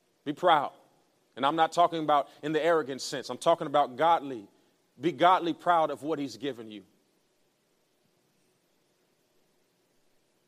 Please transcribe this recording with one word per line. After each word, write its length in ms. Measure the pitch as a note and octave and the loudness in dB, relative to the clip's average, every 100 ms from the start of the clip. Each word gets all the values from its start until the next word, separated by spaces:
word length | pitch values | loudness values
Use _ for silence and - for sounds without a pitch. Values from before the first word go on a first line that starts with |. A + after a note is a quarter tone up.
| _ _ | _ _
Be 80 | - | -10
proud. 360 | D3+ F3+ D#3 A#2+ - _ _ _ _ _ - | -2 2 4 2 -8 _ _ _ _ _ -2
And 100 | C3+ | 0
I'm 100 | E3 | 2
not 140 | E3 | 2
talking 280 | E3+ E3+ E3 | 2 2 2
about 280 | D3+ D3 C#3 - | 0 0 0 -6
in 100 | D3 | -4
the 100 | D#3 | 0
arrogant 380 | D#3 E3 C3+ C3 | 2 0 -2 -8
sense. 300 | - C#3 A2 | -10 -10 -10
I'm 80 | B2 | -4
talking 280 | E3 E3+ D#3 | 0 0 0
about 300 | C#3+ C3+ B2+ | 0 0 0
godly. 500 | D#3+ E3 C#3+ A#2+ G2+ _ _ _ _ - | 2 2 -2 -12 -14 _ _ _ _ -6
Be 100 | D3+ | -4
godly 400 | C3+ E3+ F3+ E3 | 2 4 4 0
proud 360 | D3+ F3 E3+ D#3 | -4 0 2 0
of 120 | C#3 | -4
what 160 | D3 D3+ | -6 -6
he's 180 | C#3 A#2 | -8 -8
given 340 | C#3 A#2+ A2+ | -10 -10 -14
you. 120 | G#2 F#2+ _ _ _ _ _ _ _ _ _ _ _ _ _ _ _ _ _ _ _ _ _ _ _ _ _ _ _ _ _ _ _ _ _ _ _ | -18 -20 _ _ _ _ _ _ _ _ _ _ _ _ _ _ _ _ _ _ _ _ _ _ _ _ _ _ _ _ _ _ _ _ _ _ _